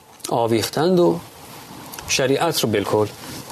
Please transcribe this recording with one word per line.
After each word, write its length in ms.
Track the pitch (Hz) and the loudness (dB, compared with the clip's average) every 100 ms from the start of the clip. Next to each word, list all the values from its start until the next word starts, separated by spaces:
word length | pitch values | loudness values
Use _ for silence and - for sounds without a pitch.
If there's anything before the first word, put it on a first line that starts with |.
| - - - | -20 -16 -4
آویختند 720 | 131 117 113 101 - 165 180 | 0 2 2 0 0 2 4
و 180 | 175 170 - - - - - - - - - | 4 2 -4 -18 -20 -18 -18 -18 -16 -14 -4
شریعت 520 | - 131 135 160 147 | 0 2 2 2 0
رو 80 | 123 | 0
بالکل 380 | 104 98 107 104 - - - - | 0 2 2 0 -2 -14 -14 -4